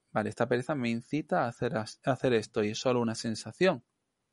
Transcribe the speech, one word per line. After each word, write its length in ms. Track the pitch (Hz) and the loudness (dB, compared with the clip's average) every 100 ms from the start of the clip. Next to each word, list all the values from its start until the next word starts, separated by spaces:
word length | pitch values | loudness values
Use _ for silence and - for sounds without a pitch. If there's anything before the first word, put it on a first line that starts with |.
| _ | _
Vale, 160 | 117 104 | -2 -2
esta 180 | - 120 | 0 0
pereza 260 | 120 - | 0 0
me 160 | 131 120 | -2 0
incita 540 | 117 - 147 156 180 | -2 -2 -4 0 0
a 40 | 123 | 0
hacer 280 | - 120 110 | -2 -2 -2
as-, 240 | 110 - | -6 -6
a 80 | - | -2
hacer 220 | 127 135 | 0 4
esto 280 | 113 104 113 | 2 2 0
y 80 | 104 | 0
es 80 | 110 | 0
solo 220 | 131 123 | 0 2
una 140 | 113 | 0
sensación. 680 | 113 120 110 117 - 185 139 _ _ _ _ _ | -2 -4 -6 -8 0 2 2 _ _ _ _ _